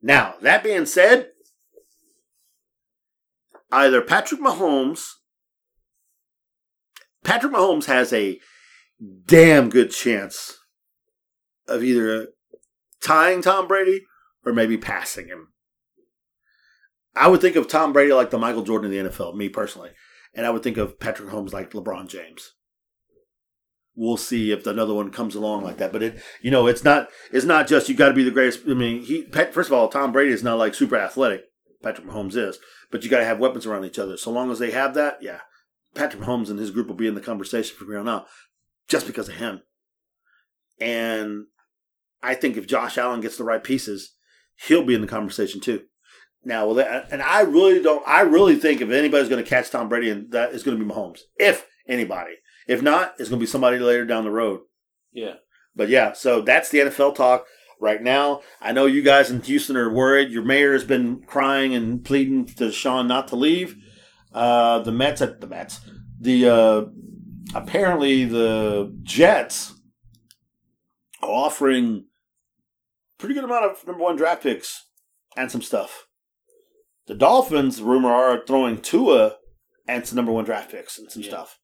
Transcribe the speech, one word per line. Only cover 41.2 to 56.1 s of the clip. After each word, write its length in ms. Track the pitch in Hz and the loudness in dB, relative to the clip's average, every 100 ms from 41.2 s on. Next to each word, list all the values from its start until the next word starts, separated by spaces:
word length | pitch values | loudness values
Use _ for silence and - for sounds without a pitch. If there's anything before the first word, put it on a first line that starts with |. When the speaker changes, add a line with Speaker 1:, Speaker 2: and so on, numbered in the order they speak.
| 107 104 107 _ _ _ _ _ _ _ | -8 -10 -14 _ _ _ _ _ _ _
Speaker 1:
I 120 | 123 | -8
think 220 | 127 143 110 | -4 -4 -4
if 100 | 98 | -4
Josh 320 | 120 120 - | -4 -4 -4
Allen 220 | 123 120 | -4 -4
gets 160 | 113 - | -8 -10
the 80 | |
right 200 | 117 113 | -6 -6
pieces, 500 | - 131 - 101 - _ _ _ _ _ - | -4 -6 -4 -12 -14 _ _ _ _ _ 0
he'll 180 | 165 | 2
be 100 | 131 | 2
in 60 | 120 | 0
the 60 | 104 | -2
conversation 520 | 110 104 - 98 101 | -8 -8 -6 -6 -6
too. 220 | - 110 - _ _ _ _ _ | -6 -8 -8 _ _ _ _ _
Now, 220 | 127 113 107 | -8 -4 -2
well, 80 | 113 | 0
that, 320 | 135 123 - | 0 -4 -8
and 120 | 143 | -8
I 180 | 139 190 | -2 2
really 420 | 196 151 190 185 | 4 6 6 6
don't, 200 | 156 151 139 | 4 0 2
I 140 | 156 | 4
really 360 | 196 160 196 147 | 6 6 6 6
think 240 | 156 139 | 2 0
if 100 | 113 | 0
anybody's 380 | 127 147 143 123 | 0 2 2 2
gonna 140 | 123 | -2
catch 280 | 110 127 120 | 0 -2 -2
Tom 180 | 127 113 | -6 -4
Brady, 220 | 117 117 | -2 -2
and 200 | 104 110 | -6 -6
that 200 | 117 120 | -4 -4
is 100 | 127 | -4
gonna 140 | 135 113 | -6 -4
be 80 | |
Mahomes. 360 | 107 98 95 - _ _ | -6 -6 -10 -14 _ _
If 300 | 196 - - _ - | 2 2 -4 _ -8
anybody. 460 | 123 110 92 85 87 _ _ - | -6 -4 -8 -10 -16 _ _ -4
If 140 | 123 | 0
not, 320 | 143 160 180 - | 2 2 0 -8
it's 100 | 110 | -8
gonna 120 | 120 | -4
be 60 | 113 | -4
somebody 320 | 135 127 123 | 0 2 2
later 260 | 120 120 | 2 0
down 200 | 117 113 | 0 -4
the 60 | 110 | -2
road. 300 | 107 113 95 _ _ _ _ _ | -2 -2 -4 _ _ _ _ _
Speaker 2:
Yeah. 220 | 127 110 - _ _ _ | -14 -12 -14 _ _ _
Speaker 1:
But 140 | - 107 | -6 2
yeah, 240 | 131 107 | 2 2